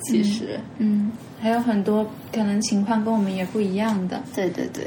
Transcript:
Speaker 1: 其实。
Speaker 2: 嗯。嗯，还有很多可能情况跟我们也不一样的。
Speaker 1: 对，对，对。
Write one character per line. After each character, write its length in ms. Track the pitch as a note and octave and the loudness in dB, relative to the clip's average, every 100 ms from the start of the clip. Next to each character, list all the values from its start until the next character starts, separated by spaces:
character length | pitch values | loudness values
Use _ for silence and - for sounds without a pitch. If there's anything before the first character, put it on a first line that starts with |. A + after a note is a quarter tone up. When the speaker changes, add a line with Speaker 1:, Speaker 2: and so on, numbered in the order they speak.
Speaker 1:
其 200 | - A3 | 0 2
实。 380 | G#3 G#3+ - G#3+ - - | 4 0 -4 -8 -8 -2
Speaker 2:
嗯。 320 | G#3+ G#3 G#3 | 2 2 2
嗯， 40 | A#3 - - | -2 -12 -4
还 80 | A3 | 0
有 100 | A#3 | 2
很 240 | A#3+ G#3+ | 2 2
多 240 | G3 G#3+ G#3+ - - | 2 2 0 -4 -6
可 140 | A3+ | -2
能 160 | G#3+ G3+ | 0 2
情 240 | A3 G3+ | 2 2
况 180 | G3+ A3+ | 2 2
跟 80 | G#3+ | 2
我 80 | A3+ | 2
们 160 | G3 | 2
也 80 | F#3+ F#3 | 0 -2
不 120 | A3 | 0
一 180 | G3+ F#3+ | 0 0
样 300 | A3 G#3 F3+ | 0 0 -2
的。 160 | F3+ - - | -4 -6 -2
Speaker 1:
对， 140 | F#3 | -2
对， 160 | - - | -2 -6
对。 180 | - | -4